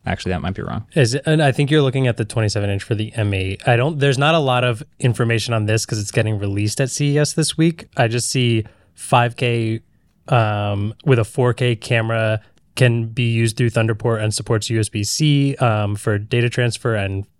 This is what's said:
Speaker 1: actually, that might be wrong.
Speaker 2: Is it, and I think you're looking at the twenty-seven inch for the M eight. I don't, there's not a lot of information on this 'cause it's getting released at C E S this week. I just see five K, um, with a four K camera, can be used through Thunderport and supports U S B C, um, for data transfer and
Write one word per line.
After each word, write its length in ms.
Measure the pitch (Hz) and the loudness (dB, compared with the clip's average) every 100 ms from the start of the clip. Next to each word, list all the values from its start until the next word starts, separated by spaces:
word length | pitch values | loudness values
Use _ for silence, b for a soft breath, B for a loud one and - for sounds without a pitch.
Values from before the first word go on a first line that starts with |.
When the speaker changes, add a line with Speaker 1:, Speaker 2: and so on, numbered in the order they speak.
Speaker 1:
actually, 260 | - 87 - | -6 -6 -4
that 100 | 90 | -4
might 120 | 82 | -4
be 80 | 95 | -6
wrong. 240 | - - - | -8 -8 -4
Speaker 2:
Is 200 | 165 117 | 0 2
it, 80 | 131 - | 0 0
and 160 | 156 | 2
I 80 | 143 | 2
think 200 | 127 143 | 2 2
you're 120 | 156 | 2
looking 240 | 135 131 131 | 2 2 0
at 100 | 117 | 0
the 80 | |
twenty-seven 460 | 107 - 107 104 101 | -4 0 0 0 -2
inch 140 | 98 | -2
for 100 | - | -2
the 180 | 107 107 | -4 -4
M 200 | - 104 | -2 -2
eight. 320 | 98 95 98 - | -2 -4 -4 0
I 80 | 120 | 2
don't, 220 | 135 156 | 2 0
there's 200 | 139 131 | 0 2
not 180 | 147 165 | 2 2
a 20 | |
lot 240 | 135 123 | 2 0
of 200 | 123 110 - _ | 0 -2 -10 _
information 520 | 123 110 120 113 113 | -2 0 0 0 0
on 120 | 117 104 | -2 2
this 180 | 110 | 0
'cause 140 | - 110 | 0 -6
it's 140 | 104 | -2
getting 260 | - 107 104 | -2 0 -2
released 420 | 101 101 104 - | -2 -2 -2 -2
at 100 | 131 | -4
C 240 | - 147 | 0 0
E 40 | 143 | 2
S 140 | 147 | 0
this 260 | - 156 - | 0 -2 2
week. 300 | 165 165 - - | 0 0 -10 -2
I 100 | 117 | 0
just 220 | 120 - | 0 -2
see 340 | 135 123 113 107 b b | 0 2 0 -2 b b
five 400 | - - 127 120 120 | -20 2 2 2 0
K, 440 | 123 117 113 110 _ _ _ _ - | -2 0 -2 -4 _ _ _ _ 0
um, 680 | 127 110 104 104 104 104 113 | 2 2 0 -2 -2 -4 -4
with 140 | - 123 | 2 2
a 60 | |
four 300 | 107 - 123 | 2 0 0
K 200 | 120 123 110 | 2 0 -2
camera, 640 | - 117 113 113 110 107 b b _ | 0 0 0 -2 0 -2 b b _
can 320 | - 123 117 113 | 2 4 4 -2
be 240 | 113 117 | -2 0
used 240 | 113 113 110 | 2 0 2
through 140 | 120 | 0
Thunderport 520 | 117 113 107 123 113 | 2 0 0 -2 0
and 100 | 107 | -2
supports 340 | - 110 113 - | -4 -2 -2 0
U 80 | 113 | -2
S 100 | 104 | -2
B 140 | 104 | -4
C, 540 | 101 - 151 143 139 135 | -4 0 2 4 2 2
um, 400 | 123 107 104 104 | 0 2 -2 -2
for 220 | - 104 | -2 -2
data 300 | 107 120 120 | 0 0 0
transfer 440 | - 120 - 123 | 0 -2 -2 -2
and 300 | 107 98 98 98 | -2 -2 -4 -8